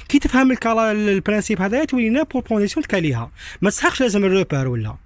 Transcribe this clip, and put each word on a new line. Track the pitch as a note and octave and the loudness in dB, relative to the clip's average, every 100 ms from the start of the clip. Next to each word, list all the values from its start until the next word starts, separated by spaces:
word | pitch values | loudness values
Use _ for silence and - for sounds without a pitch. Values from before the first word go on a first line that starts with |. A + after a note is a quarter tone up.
| - | 0
كي | C#4+ | 0
تفهم | - B3+ C4 | 2 4 2
الكالا-، | B3 A#3 A3+ A3 | 2 0 2 2
البرانسيب | G#3+ G#3 G3 G#3 G#3 F#3+ G3 | 2 2 0 0 -2 0 -2
هذايا | G3 B3 D#4 | 0 0 0
تولي | B3+ A3 | 0 2
نابور | C4 D#4 B3+ | 0 0 -4
بوم | - G#3+ | -2 0
ديجيكسيون | G3+ D#4+ - | 0 -2 -2
تكاليها، | G3 D#3 A#2+ A#2 - - - | 0 0 -2 -6 -12 -18 -4
ما | G3 | -2
تسحقش | - E4+ - | 0 0 0
لازم | B3 G3+ F#3+ | 0 2 2
الروبار | F#3+ F3+ C#3+ C3 | 2 0 -2 -2
ولا. | A#2+ A2 B2 | -4 -6 -10